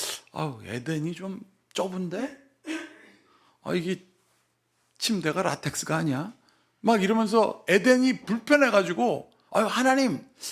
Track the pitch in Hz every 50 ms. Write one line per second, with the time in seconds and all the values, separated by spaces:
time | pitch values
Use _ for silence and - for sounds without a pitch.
0 | - - - - - _ - - 156 147 127 107 98 92 110 127 123 156 160 151
1 | 151 170 170 - 190 190 185 - - _ _ _ _ _ - - 185 190 185 190
2 | 185 170 175 214 254 294 - - _ _ _ _ - 311 320 320 - - - -
3 | - - _ _ _ _ _ _ _ _ _ _ - - 175 180 160 185 185 185
4 | - _ _ _ _ _ _ _ _ _ _ _ _ _ _ _ _ _ _ -
5 | - - 220 185 147 156 151 185 185 156 - - - 147 - - - - 156 160
6 | 165 151 127 135 170 220 - _ _ _ _ _ _ _ _ _ - 214 233 208
7 | 185 196 226 226 220 190 226 226 208 - - - - - 180 202 180 254 254 254
8 | 254 262 214 - - - 226 233 - - 294 285 277 240 208 202 185 170 175 -
9 | - - 151 - - - _ _ _ - - 196 220 196 - 226 254 262 262 277
10 | 269 226 143 120 - - _ - - -